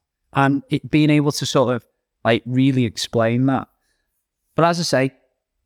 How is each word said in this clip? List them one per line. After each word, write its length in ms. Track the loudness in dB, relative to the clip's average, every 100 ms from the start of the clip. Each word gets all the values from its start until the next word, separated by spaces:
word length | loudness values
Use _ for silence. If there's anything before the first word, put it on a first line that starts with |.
| _ _ _
And 280 | -2 0 0 -4
it, 220 | -6 -2
being 180 | 0 2
able 240 | 2 0
to 140 | -4 -2
sort 280 | 0 0
of, 120 | -2 -8 _ _ _
like, 200 | -2 -2
really 400 | -2 0 2 2
explain 640 | -2 -4 -6 -2 0 0 0
that. 220 | -2 -6 _ _ _ _ _ _ _ _
But 120 | 0 0
as 120 | 0
I 20 |
say, 320 | 0 0 0 -6 _ _ _ _